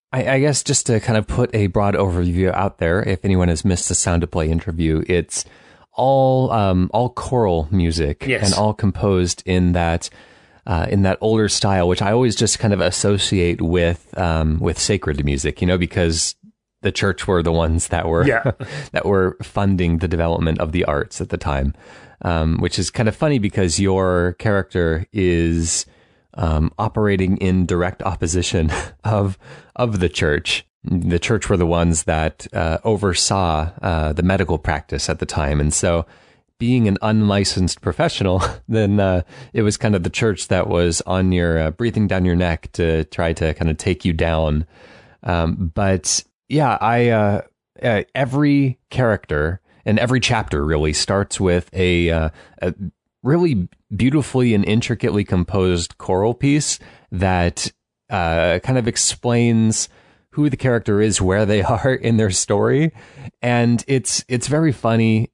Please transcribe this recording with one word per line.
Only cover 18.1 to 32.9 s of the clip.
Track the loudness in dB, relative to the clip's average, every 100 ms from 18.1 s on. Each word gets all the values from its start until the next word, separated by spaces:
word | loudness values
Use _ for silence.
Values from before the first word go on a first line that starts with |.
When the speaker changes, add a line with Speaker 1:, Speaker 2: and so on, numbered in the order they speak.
| 2 2
Speaker 2:
Yeah. | 2 -2 -4 -8
Speaker 1:
<laughs> | -12 -8
that | -4 0
were | 2 0 -2
funding | -8 -2 0 2 2 0
the | 0
development | -2 0 0 -2 -2
of | -2
the | -2
arts | -2 -2 -4 -8
at | -8
the | -6
time, | -4 -2 -2 -6 -12 -20 -20 -10
um, | -4 -2 0 0
which | -2 -2
is | -4
kind | -2 -2
of |
funny | 0 0 0
because | -2 0 -2 0
your | 0 2 2 2 0 -2
character | -2 -2 -2 -2 0 -2 -4
is, | -2 0 2 2 0 0 -4 -8 _ _ _ _ -6
um, | -2 0 0 -2
operating | -4 0 0 2 2 0
in | 0 0 2
direct | 0 -2 -2
opposition | -6 -4 -2 -2 0 0 0 -2 -6
<laughs> | -8
of, | -2 0 0 -4 -14 -20 -16 -4
of | -2 0
the | -2
church. | 0 0 0 -2 -6 -8 _ -4
The | -2 0 0
church | 0 -2 0
were | 0
the | 2
ones | 2 2 0
that, | 0 0 -2 -4 -8
uh, | -4 -2 -2
oversaw, | -2